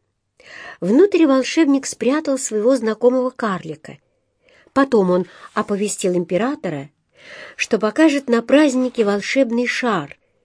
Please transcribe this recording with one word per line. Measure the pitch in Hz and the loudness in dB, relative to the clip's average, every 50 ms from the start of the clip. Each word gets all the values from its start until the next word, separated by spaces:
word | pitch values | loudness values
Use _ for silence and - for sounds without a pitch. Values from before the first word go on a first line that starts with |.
| _ _ _ _ _ _ _ _ _ - - - - - - - | _ _ _ _ _ _ _ _ _ -20 -20 -20 -18 -20 -12 -6
Внутрь | 175 180 220 285 381 403 392 339 330 | -2 2 4 4 4 4 4 4 4
волшебник | 269 269 262 247 - - 320 320 277 277 269 269 | 4 4 2 0 0 0 2 2 2 2 0 -2
спрятал | - - - - 240 277 311 311 285 269 262 | -6 -8 -4 -2 -2 -2 -2 -2 -4 -4 -4
своего | - - 220 214 208 247 269 | -4 -6 -4 0 2 2 2
знакомого | 247 220 220 214 220 240 247 254 262 247 254 | 2 0 -2 -2 2 2 2 2 2 -2 -4
карлика. | 247 - 240 214 190 165 160 160 147 143 - - 139 - _ _ _ _ _ _ _ _ _ _ _ _ _ _ - | -4 -6 -6 -6 -6 -6 -8 -12 -14 -14 -16 -18 -20 -20 _ _ _ _ _ _ _ _ _ _ _ _ _ _ 0
Потом | 269 277 269 247 214 190 180 | 0 2 4 2 2 2 2
он | 180 180 175 - - - - - - | 2 0 -2 -4 -10 -20 -20 -8 -6
оповестил | 214 208 - 208 190 214 202 - - - 185 180 | -6 -4 -4 -4 -4 -4 -6 -6 -4 -2 -2 -2
императора, | 175 175 - 185 175 220 262 302 302 - 180 156 139 139 147 _ _ _ _ _ _ - - - - - - - | -2 -2 -2 -2 -2 -2 -4 -4 -6 -8 -8 -8 -10 -12 -14 _ _ _ _ _ _ -20 -20 -20 -20 -20 -16 -12
что | - - - - | -10 -4 -2 -2
покажет | 190 214 214 208 - 320 320 277 285 277 | 0 0 -2 2 4 4 4 2 0 0
на | - 233 233 | 0 0 0
празднике | 233 - 269 294 311 285 247 254 254 247 - 240 214 | 2 2 4 4 4 4 2 0 -2 -2 -2 0 0
волшебный | 202 202 202 196 - - 269 269 226 233 233 247 | 0 0 -2 -4 -2 0 0 0 2 0 -2 -2
шар, | 233 - - 247 233 208 170 143 - - - _ _ _ _ | -2 -4 -4 -2 -2 -2 -4 -4 -8 -14 -20 _ _ _ _